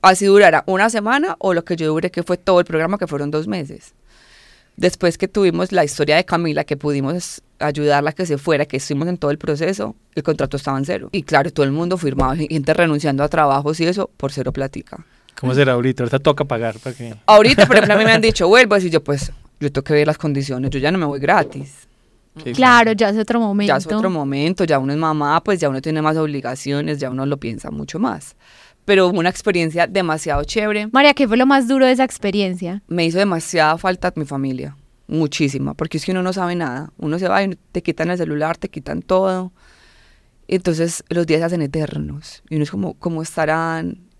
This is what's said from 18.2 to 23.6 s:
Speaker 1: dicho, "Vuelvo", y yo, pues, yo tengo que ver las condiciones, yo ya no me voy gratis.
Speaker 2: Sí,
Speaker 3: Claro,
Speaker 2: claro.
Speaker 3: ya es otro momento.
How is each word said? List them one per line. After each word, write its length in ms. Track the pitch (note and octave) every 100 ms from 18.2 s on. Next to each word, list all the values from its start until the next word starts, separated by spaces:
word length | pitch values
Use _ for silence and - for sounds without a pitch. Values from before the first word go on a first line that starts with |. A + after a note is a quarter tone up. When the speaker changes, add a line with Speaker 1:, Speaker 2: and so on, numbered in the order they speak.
Speaker 1:
dicho, 260 | A3 G#3+ F3+
"Vuelvo", 300 | A#3 A#3 G#3
y 100 | F3+
yo, 160 | D#3+
pues, 260 | - C#3 - - - _
yo 100 | D3
tengo 140 | C#3
que 80 | C#3
ver 140 | D3 D3+
las 100 | D3+
condiciones, 540 | D#3 C#3 C#3 B2+ C3
yo 80 | C#3+
ya 120 | C#3+
no 60 | F#3
me 80 |
voy 160 | D3+ C#3+
gratis. 640 | C#3+ F#3+ D3 C3+ C#3 - _ _ _ _ _ D#3
Speaker 2:
Sí, 100 | D3
Speaker 3:
Claro, 300 | A#2+ B3+ A#3+
Speaker 2:
claro. 80 | A3+
Speaker 3:
ya 160 | G#3+ G#3+
es 80 | G#3+
otro 200 | A3 A#3
momento. 320 | A3 G3+